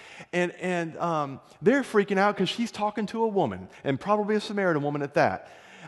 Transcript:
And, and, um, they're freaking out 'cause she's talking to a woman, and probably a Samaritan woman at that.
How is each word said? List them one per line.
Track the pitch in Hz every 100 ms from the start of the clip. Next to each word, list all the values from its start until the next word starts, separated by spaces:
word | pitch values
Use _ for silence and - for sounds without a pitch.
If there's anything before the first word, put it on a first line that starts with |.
| - - 160
And, | 175 175
and, | - 180 180 165 -
um, | 170 160 143 131 - -
they're | 165 277
freaking | 254 214 202 190
out | 202 202
'cause | 180
she's | - 233
talking | - 208 220 202
to | 226
a | 226
woman, | 196 139 92 92 -
and | 139 135
probably | 196 208 208 214
a |
Samaritan | - 202 190 151
woman | 143 147
at | 143 160
that. | 123 92 - - - -